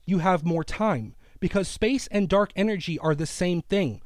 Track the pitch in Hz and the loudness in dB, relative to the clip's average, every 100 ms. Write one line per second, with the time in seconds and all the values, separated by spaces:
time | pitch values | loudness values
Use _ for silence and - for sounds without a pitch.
0 | - 185 180 180 165 165 156 - 214 139 | 0 2 4 2 2 -2 -2 -2 0 0
1 | 107 - - - 180 202 190 - 220 269 | -4 -14 -20 -4 0 0 -2 0 0 0
2 | - 208 190 196 208 - 214 202 160 156 | 0 0 2 2 2 0 0 0 -4 -2
3 | 160 147 160 - 180 175 - 196 156 101 | 0 0 -2 -2 0 0 0 0 0 -4